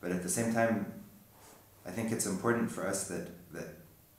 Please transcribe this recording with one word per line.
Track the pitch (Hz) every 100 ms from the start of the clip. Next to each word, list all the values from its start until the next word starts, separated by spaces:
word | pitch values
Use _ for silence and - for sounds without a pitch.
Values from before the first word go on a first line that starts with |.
But | 87
at | 90
the | -
same | - 113
time, | 113 113 107 - - - - - - - - - -
I | -
think | 101 113
it's | 110 101
important | 95 117 117 -
for | - 85
us | - -
that, | 87 - - -
that, | 82 82 - - - -